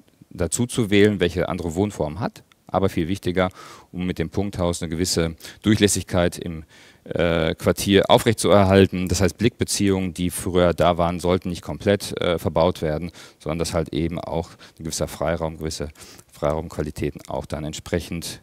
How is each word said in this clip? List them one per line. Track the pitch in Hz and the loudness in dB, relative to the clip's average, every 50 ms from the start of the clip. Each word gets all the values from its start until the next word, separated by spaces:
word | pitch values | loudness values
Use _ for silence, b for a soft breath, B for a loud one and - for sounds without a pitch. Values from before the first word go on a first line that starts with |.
| - _ _ - - - | -20 _ _ -20 -20 -12
dazu | - - 87 82 - - 120 | -6 -6 -4 -2 -2 -2 -4
zu | 120 - - 113 92 | -2 -2 -2 0 4
wählen, | 104 101 101 107 104 87 | 6 6 6 6 4 2
welche | 87 85 87 90 - - | 0 0 0 -2 -2 -2
andere | 85 90 82 87 78 | -4 -4 -6 -4 -2
Wohnform | 90 101 104 - - 78 76 78 95 | -2 -2 -2 -2 -4 -6 -6 -4 -6
hat. | 131 - - - _ _ _ _ _ | -6 -8 -8 -12 _ _ _ _ _
Aber | - - 92 95 95 | -4 0 0 0 0
viel | - - 82 | 0 -2 -2
wichtiger, | 80 98 - - 92 87 92 90 90 B B B B B B B B | -2 -4 -4 -4 -2 0 0 0 0 B B B B B B B B
um | - 90 90 | -8 -6 -6
mit | 90 85 - | -4 -4 -4
dem | 82 80 | -4 -4
Punkthaus | - 101 98 101 - - 87 87 85 - | -4 -4 -4 -4 -4 -2 -2 -2 -2 -4
eine | 90 80 | -6 -6
gewisse | 82 82 92 90 - 92 82 82 80 B B B B B - | -4 -2 -2 -2 0 0 -2 -2 -4 B B B B B 2
Durchlässigkeit | 101 110 107 104 98 - 98 90 - - 90 87 90 - | 2 4 6 6 4 4 2 -4 0 2 2 2 2 0
im, | - - 87 82 78 78 b b b b b b b b - | -4 -8 -8 -8 -10 -12 b b b b b b b b -6
äh, | - - 85 85 82 85 80 82 87 | -2 0 2 2 2 2 2 0 -2
Quartier | - - 101 92 - - 101 98 95 - - | 0 0 0 0 2 4 6 6 6 6 6
aufrechtzuerhalten. | 110 123 - 120 107 - - 92 87 101 98 95 98 98 95 87 - 90 92 | 4 4 6 2 0 2 4 4 6 6 6 8 8 8 6 6 4 -2 -2
Das | 90 95 90 | -2 0 2
heißt, | 95 87 - | 2 0 0
Blickbeziehungen, | - 104 123 - - 98 - - - 104 98 95 95 92 90 80 | 0 0 0 0 -2 -4 -2 -2 0 2 2 2 0 -2 -4 -4
die | - 90 87 | -4 -4 -4
früher | - - - 95 85 90 90 87 80 | -4 -6 -4 0 2 4 4 4 4
da | - 80 85 87 | 4 4 4 4
waren, | 82 85 85 90 85 | 2 0 0 -2 -2
sollten | 82 87 90 92 - 90 | 0 0 0 0 0 -4
nicht | 87 - | -8 -8
komplett, | - - 76 78 - 101 101 104 - - - - | -8 -10 -10 -2 0 2 2 2 0 -6 -6 -4
äh, | - 90 85 | -2 -2 -2
verbaut | 82 - 101 - 80 80 90 87 - | -2 -2 -2 2 2 2 2 2 0
werden, | 85 78 76 78 85 85 B B B B B _ | -2 -4 -4 -4 -6 -8 B B B B B _
sondern | - 76 80 82 | -8 -6 -4 -4
dass | 82 - 92 | -4 -2 -2
halt | 85 78 - | -2 -2 -2
eben | - 73 82 80 85 - | -2 -2 -2 -2 -4 -6
auch | - - 76 82 82 - - B B B B | -8 -6 -6 -6 -6 -8 -12 B B B B
ein | - 80 | -12 -10
gewisser | 80 - - 80 | -8 -6 -6 -6
Freiraum, | 76 - - - 76 85 80 82 80 82 | -6 -6 -4 -2 -2 -2 -2 -4 -6 -6
gewisse | 80 78 82 - - 71 73 B B B B B B B _ | -8 -8 -8 -8 -8 -10 -10 B B B B B B B _
Freiraumqualitäten | - - - 73 76 80 80 85 - - 76 76 - - 73 73 - - - | -8 -4 -2 -2 -2 -2 -4 -8 -6 -6 -6 -6 -6 -6 -6 -6 -6 -8 -12
auch | - - 67 71 | -10 -8 -8 -8
dann | - - 73 76 | -8 -8 -8 -8
entsprechend | 73 - - - - - 85 - - 90 82 78 - - - | -8 -10 -10 -8 -4 -4 -4 -4 -6 -10 -10 -10 -10 -14 -16